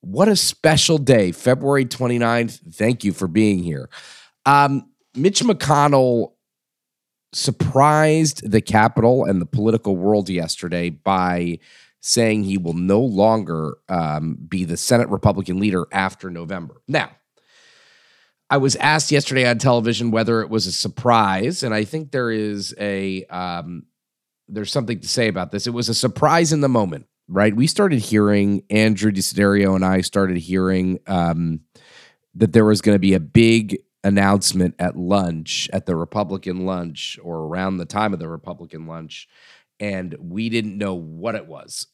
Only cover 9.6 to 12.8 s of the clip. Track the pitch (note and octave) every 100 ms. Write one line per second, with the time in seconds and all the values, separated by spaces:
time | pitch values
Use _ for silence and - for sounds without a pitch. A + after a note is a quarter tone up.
9.6 | G#2+ A2 G#2 F#2+ F#2+ G#2+ F#2+ F2+ D#2+ -
10.6 | F2 F2 F2 D2+ - F#2+ F2+ F2 F2 E2
11.6 | _ - _ _ - - A2+ G#2+ G2 G2
12.6 | E2+ E2+